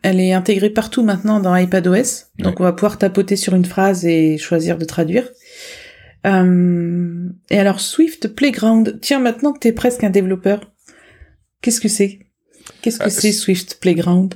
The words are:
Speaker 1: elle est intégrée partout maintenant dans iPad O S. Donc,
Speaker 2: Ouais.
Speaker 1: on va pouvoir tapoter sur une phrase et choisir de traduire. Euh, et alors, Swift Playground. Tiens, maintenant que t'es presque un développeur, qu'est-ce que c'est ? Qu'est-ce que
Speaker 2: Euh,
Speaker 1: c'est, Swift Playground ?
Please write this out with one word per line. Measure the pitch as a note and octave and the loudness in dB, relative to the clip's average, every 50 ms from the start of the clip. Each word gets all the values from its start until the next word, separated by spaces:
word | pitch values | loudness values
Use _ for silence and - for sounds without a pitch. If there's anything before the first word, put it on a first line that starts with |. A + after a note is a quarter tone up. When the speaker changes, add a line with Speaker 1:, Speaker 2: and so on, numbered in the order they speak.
| - | -2
Speaker 1:
elle | F#3+ F#3 F#3 | 0 2 2
est | F#3 F#3 F#3 | 2 2 2
intégrée | F#3 F3+ A3 G#3 G3 G3 G#3 | 0 2 0 0 2 2 0
partout | G#3+ A3 A3 A3 - B3+ A3+ | 0 0 -4 -2 -2 0 0
maintenant | G#3 G3 F3+ G3 G#3+ G#3+ G#3 | 0 0 0 0 0 0 0
dans | F#3+ F3+ F3+ | 2 2 2
iPad | F3+ F3+ F3+ F#3+ F#3 F3 F#3 | 2 2 2 0 0 2 2
O | F3+ | 2
S. | G#3+ C4+ - - - - _ _ - | 2 0 -2 -4 -10 -12 _ _ -4
Donc, | - F#3 F3+ - | -4 -4 -2 0
Speaker 2:
Ouais. | |
Speaker 1:
on | F3+ | 0
va | F3+ F3 | 0 0
pouvoir | - G3+ G#3 - - | 0 -2 -2 0 0
tapoter | G3+ F#3+ F#3 G3+ G3+ G3 G3+ G3 | -2 0 0 0 0 0 -2 -2
sur | - F#3+ F#3 | -2 0 2
une | F#3 F3+ | 2 2
phrase | F3+ - G3 F#3+ G3 F#3+ F3+ F3 | 0 0 0 2 2 0 0 0
et | E3+ E3 D#3+ D#3+ D#3 D#3 D3+ | 0 2 2 2 2 0 -2
choisir | - - E3+ E3 D#3+ F3 E3+ E3 | -4 -2 -2 -2 0 -2 -4 -4
de | E3 | -6
traduire. | D#3+ - F3 E3 D#3 F#3 B3 B3 - - _ _ - - - - - - - - - - - - - _ _ - | -8 -4 -4 -2 0 0 -2 -2 -4 -10 _ _ -20 -20 -20 -20 -20 -20 -20 -20 -20 -20 -20 -20 -20 _ _ -2
Euh, | G3 G3 F#3+ F#3 F3+ F3+ F3+ F3+ F3+ F3 E3+ E3+ E3+ F3 F3 F3 E3+ E3+ F3 F3 F3+ - - _ - | 0 2 4 4 4 4 4 2 2 0 0 -2 -4 -4 -4 -4 -6 -6 -8 -10 -12 -12 -12 _ -2
et | - G3+ | 0 2
alors, | G3 G3 F#3+ G3 | 2 2 0 -2
Swift | - - - D4+ D#4+ D#4+ - - - G#3+ | -6 -6 0 0 0 0 0 -6 -10 -8
Playground. | - - C#4 C#4 A3 - G#3+ A3 A3+ A3+ A3 A3 G#3+ - | -4 0 0 0 0 0 0 2 4 4 2 2 -2 -6
Tiens, | - - C#4+ C4+ | -4 -2 0 0
maintenant | B3 A#3+ A#3 A#3 C#4+ D4 C#4 | 0 -2 -2 0 -2 -2 -2
que | - | 0
t'es | - A3+ A3+ | 0 0 0
presque | - - B3 B3 B3 A3+ | 2 0 -2 0 0 -2
un | G3 | 0
développeur, | F#3 G3+ F#3+ F#3 F#3+ F#3 - G3 G#3 G3+ - - _ _ _ _ - _ _ _ _ - - _ _ _ _ _ _ _ | 2 2 0 0 -2 -2 -2 -2 -2 -2 -6 -12 _ _ _ _ -20 _ _ _ _ -20 -20 _ _ _ _ _ _ _
qu'est-ce | - A#3 A3+ - | -4 -2 -2 0
que | - G#3 | -2 -2
c'est ? | - - G3+ G3 G3 - _ _ _ _ _ _ _ _ - - - _ | 0 0 0 -2 -2 -8 _ _ _ _ _ _ _ _ -20 -20 -14 _
Qu'est-ce | - A3+ A3+ - | -6 -4 -4 -2
que | - | -2
Speaker 2:
Euh, | G#3 | -2
Speaker 1:
c'est, | F#3+ - - G#3+ | -2 0 0 0
Swift | G3+ - - - F#3 F3+ - - - - | 0 0 -2 -2 -2 -2 -4 -10 -10 -4
Playground ? | - F#3 E3+ E3 E3+ F3+ F3 F3+ F#3+ F#3 F3+ | 0 0 0 0 0 2 2 2 2 0 -4